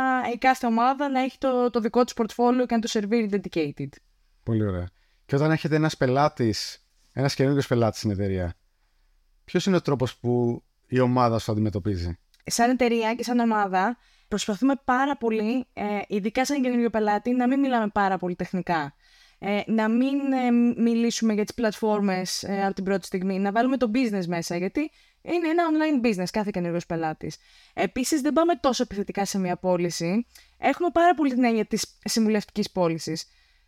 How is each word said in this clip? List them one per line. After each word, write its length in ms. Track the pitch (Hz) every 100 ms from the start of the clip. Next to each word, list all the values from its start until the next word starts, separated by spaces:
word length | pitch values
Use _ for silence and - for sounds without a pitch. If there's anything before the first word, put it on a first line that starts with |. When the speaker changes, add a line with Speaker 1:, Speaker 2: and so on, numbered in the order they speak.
| 262 254 233
Speaker 1:
η 40 | 240
κάθε 280 | 262 254 240
ομάδα 440 | 226 247 269 285
να 100 | 262
έχει 180 | 262 -
το, 320 | 269 247 247
το 100 | 240
δικό 240 | 226 240
της 100 | 240 -
portfolio 480 | 220 - 240 247 247
και 80 | 226
να 40 |
το 80 | 226
σερβίρει 420 | 220 202 233 208
dedicated. 580 | 202 175 170 147 - 139 - _ _ _ _
Speaker 2:
Πολύ 220 | - 113 104
ωραία. 200 | 90 87 - _ _ -
Και 100 | 139
όταν 160 | 156
έρχεται 240 | 160 151 156
ένας 220 | 156 -
πελάτης, 880 | 131 131 151 - 113 101 - - _ _ _
ένας 220 | 127 135 -
καινούριος 320 | 135 139 -
πελάτης 320 | 120 110 -
στην 120 | 110
εταιρεία, 440 | 98 101 92 87 - _ _ _ _ _ _ _ _ -
ποιος 200 | 185 196
είναι 100 | 175
ο 60 |
τρόπος 360 | 151 131 120 -
που 460 | 120 123 120 120 - _ _
η 120 | 123
ομάδα 400 | 123 127 120 113
σου 120 | -
αντιμετωπίζει; 640 | 107 107 98 107 92 87 85 _ _ -
Speaker 1:
Σαν 240 | - 240
εταιρεία 460 | 247 240 233 220 240
και 80 |
σαν 160 | 226 247
ομάδα, 580 | 233 214 196 185 208 240 _ _ -
προσπαθούμε 460 | 202 - 190 269 269
πάρα 340 | - 254 277 269
πολύ, 500 | 226 220 214 254 -
ε, 100 | - 208 202 -
ειδικά 380 | 202 214 262 262
σαν 160 | 285
καινούριο 280 | 247 240 233
πελάτη, 420 | 226 208 208 240
να 160 | 247 247
μην 120 | 269
μιλάμε 280 | 269 233 208
πάρα 300 | 208 196 185
πολύ 180 | 180 180
τεχνικά. 600 | 175 185 175 165 147 - _ _ _ _
Ε, 220 | 196 208 -
να 200 | 220 220
μην, 420 | 233 269 277 277
ε, 200 | 262 247 240 240 -
μιλήσουμε 520 | 233 233 233 - 220
για 100 | 208
τις 100 | 208
πλατφόρμες, 880 | - 220 - 220 208 202 185 185 -
ε, 220 | 196 196 196
από 80 |
την 100 | 196
πρώτη 220 | 190 196 -
στιγμή, 340 | 190 190 190
να 120 | 202
βάλουμε 260 | 220 254 269
το 140 | 240
business 320 | 247 233 202 170
μέσα, 300 | 170 - 175
γιατί 340 | 190 - 311 _ _ _
είναι 260 | - 349 320
ένα 160 | 339
online 420 | 330 311 311 277 233
business 220 | 185 180
κάθε 180 | 214 208
καινούριος 320 | 185 175 170 -
πελάτης. 520 | 165 156 156 156 - _ - _
Επίσης, 480 | - 202 254 247 311
δεν 120 | 285
πάμε 220 | 285 339 349
τόσο 280 | 269 240
επιθετικά 420 | 247 196 196 - -
σε 140 | 196
μια 180 | 180 175
πώληση. 680 | 185 180 175 - 170 208 - - _ _
Έχουμε 320 | 262 277 349
πάρα 200 | 339 349
πολύ 200 | 285 285
την 100 | 247
έννοια 220 | 240 226 214
της 320 | 214 - _
συμβουλευτικής 680 | - 233 214 214 - 208 202
πώλησης. 540 | 185 165 165 - 160 - _ _ _